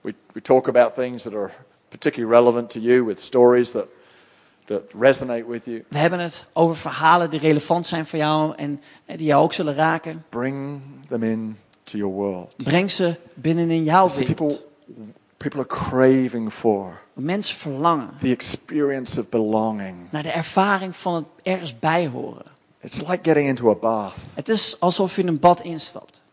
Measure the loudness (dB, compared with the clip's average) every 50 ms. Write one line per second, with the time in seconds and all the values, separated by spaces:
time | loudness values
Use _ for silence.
0 | _ -12 -14 _ _ _ -20 -16 2 4 4 4 4 4 4 4 4 4 2 -4
1 | -6 -6 -6 -10 -12 -10 -8 -8 -8 -8 -10 -18 -20 _ _ _ _ _ -18 -4
2 | -4 -4 -2 -2 0 4 6 6 6 6 2 2 -4 -6 -10 -6 0 2 2 2
3 | 2 0 -4 -8 -10 -2 4 6 6 6 6 6 2 0 -4 -8 -8 -8 _ _
4 | _ _ _ _ _ _ _ _ _ _ _ _ _ -6 -6 -6 -6 -10 -8 4
5 | 4 4 4 4 0 -6 -6 -8 -6 -8 -10 -10 -8 -10 -12 -12 -12 _ -4 0
6 | 0 0 0 -2 -6 -8 -8 -10 -14 _ _ 2 2 2 2 -2 -8 -8 -6 0
7 | 4 4 6 6 4 0 -2 0 2 2 2 2 2 0 -2 -2 -2 -4 -4 -6
8 | -6 -6 -4 -2 0 0 2 0 0 -2 -4 -6 -8 -8 -8 -8 _ -20 -20 _
9 | _ -18 -12 -6 0 4 4 6 6 4 2 -2 -2 -2 0 0 2 2 0 -2
10 | -4 -10 -12 -14 -16 _ -8 -6 -4 -4 -4 -6 -8 -10 -10 -12 -14 -18 -20 -20
11 | -12 -8 -6 -4 -2 -2 -2 -2 -4 -8 -10 -14 _ _ -20 _ _ -10 -6 -4
12 | -4 -4 -4 -2 -4 -4 -4 -6 -10 -16 _ -10 -4 0 0 0 2 0 0 0
13 | 0 -2 -2 -4 -12 -20 _ -6 -2 -2 0 0 0 0 0 0 0 4 4 4
14 | 4 4 2 -2 -2 -2 -2 0 0 -2 -2 -4 -8 -20 _ _ _ -20 -20 -20
15 | -18 -20 -20 _ _ _ _ _ -10 -8 -6 -6 -6 -6 -6 -6 -6 -4 2 6
16 | 6 8 6 6 4 0 -2 -4 -6 -6 -8 0 0 2 2 2 -2 -8 -12 -18
17 | -20 _ _ -8 -4 -4 -2 0 -2 -2 -4 -4 -8 -8 -6 0 2 2 2 2
18 | -2 -8 -10 -4 -2 -2 0 0 -2 -6 -6 -6 _ -6 -4 -2 0 0 -2 -4
19 | -6 -6 -6 -6 -6 -2 -2 0 0 2 0 0 0 0 -2 -4 -8 -10 -12 -14
20 | -16 -10 -8 -8 -6 -4 -6 -6 -6 -2 2 2 2 2 2 -2 -2 -8 -10 -6
21 | -4 -4 -4 -4 -6 -8 _ _ _ -4 -4 -4 -4 -10 -10 -4 -2 0 0 2
22 | 0 -2 -6 -8 -10 -12 -14 -16 -20 -20 _ _ _ _ _ _ -16 -10 -10 -8
23 | -4 -4 -4 -2 2 2 4 4 4 2 0 2 4 4 4 4 0 -2 -2 -2
24 | -4 -6 -10 -14 -18 -14 -14 -12 -4 0 2 2 2 2 0 0 0 0 2 2
25 | 0 -2 -2 -2 -2 -2 -2 4 4 4 4 4 0 -12 -8 -6 -6 -6 -6 -10
26 | -18 _ _ -20 _ _